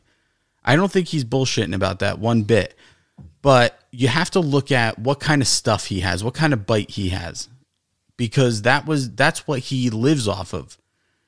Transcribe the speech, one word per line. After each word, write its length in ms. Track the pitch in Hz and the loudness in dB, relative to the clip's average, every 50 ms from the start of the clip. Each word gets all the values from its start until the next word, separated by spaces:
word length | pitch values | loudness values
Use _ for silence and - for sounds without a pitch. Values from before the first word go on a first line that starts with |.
| _ _ _ _ _ _ _ _ _ _ _ _ _ | _ _ _ _ _ _ _ _ _ _ _ _ _
I 120 | - 131 | 2 2
don't 140 | 156 196 190 | 4 2 2
think 180 | - 190 180 - | 0 0 -2 0
he's 180 | - 156 127 | -2 -4 -2
bullshitting 480 | 113 123 135 131 123 - - 110 - 95 | 0 0 0 0 0 0 -2 -2 -2 -2
about 240 | 92 95 95 95 - | -2 -2 -2 -2 -2
that 200 | - 101 92 - | -2 -4 -2 -2
one 260 | 98 117 117 113 104 | -2 0 0 0 2
bit. 300 | 104 117 120 104 - - _ _ _ _ _ _ _ _ - - - _ _ | 4 2 2 2 0 -6 _ _ _ _ _ _ _ _ -20 -20 -20 _ _
But 360 | - 139 135 123 120 113 - _ _ _ | 2 4 6 6 6 4 0 _ _ _
you 160 | - 123 127 | -6 -2 0
have 240 | 127 120 160 175 - | 0 2 0 -2 0
to 100 | - 196 | 0 0
look 300 | 170 143 135 143 135 - | 0 2 0 0 0 2
at 300 | 139 123 117 113 - - | 0 2 2 0 -2 -4
what 180 | 110 127 139 135 | -2 -2 -2 -2
kind 240 | - 147 151 143 127 | 0 0 2 2 2
of 60 | - | 2
stuff 380 | - - - 120 110 95 - | 0 0 0 0 0 0 -2
he 140 | - 101 95 | -4 -4 -4
has, 220 | 90 95 90 90 104 | -2 -2 -2 -2 -4
what 100 | 120 - | -6 -4
kind 200 | - 156 156 143 | -2 0 0 0
of 120 | 113 98 | -2 0
bite 260 | - 113 107 101 - | 0 0 0 -2 -4
he 180 | - - 98 90 | -6 -4 -4 -4
has, 400 | 90 90 87 82 - - - - - _ _ _ _ _ _ _ _ _ _ _ _ | -4 -4 -6 -8 -10 -12 -14 -14 -16 _ _ _ _ _ _ _ _ _ _ _ _
because 460 | - 120 110 - 139 131 123 117 107 101 | -6 -6 -2 2 2 2 2 2 0 2
that 240 | 120 131 143 - | 2 2 2 0
was, 260 | - 156 147 131 120 - | -2 -2 -2 -2 -4 -2
that's 320 | - 135 156 170 - - - | 0 0 0 0 -2 -6 -6
what 100 | 147 131 | -6 -6
he 320 | - - 139 131 123 123 | -4 -4 -4 -2 -2 -2
lives 380 | 110 110 113 139 160 143 113 104 | -2 0 2 2 2 2 0 -2
off 260 | 98 - 87 - - | -4 -4 -6 -8 -8
of. 240 | 85 69 - - _ _ _ _ _ _ _ _ _ _ | -10 -10 -12 -18 _ _ _ _ _ _ _ _ _ _